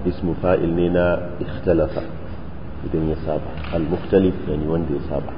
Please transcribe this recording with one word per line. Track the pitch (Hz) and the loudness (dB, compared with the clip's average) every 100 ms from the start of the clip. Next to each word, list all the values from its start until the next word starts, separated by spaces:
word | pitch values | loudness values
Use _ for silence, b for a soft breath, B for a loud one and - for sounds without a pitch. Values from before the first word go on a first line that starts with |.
ismu | 90 87 92 78 | -2 0 -2 0
fa'il | 92 92 82 | 2 4 4
ne | 85 87 | 4 4
na | 87 87 87 - - | 4 4 2 -2 -6
ikhtalafa, | - - 92 82 76 - - - - - - - - - | -6 -4 2 4 2 0 -6 -8 -8 -10 -10 -10 -10 -8
idan | - 76 80 | -4 -2 0
ya | 78 78 | -2 -2
saba. | 76 - 78 - | -4 -4 -8 -4
Al | 82 | -2
mukhtalif, | 78 87 - 98 95 - 78 | -2 -2 4 4 4 2 -2
yani | 76 76 | -2 0
wanda | 82 80 | 0 0
ya | 71 71 | -2 -2
saba. | 73 - | -4 -4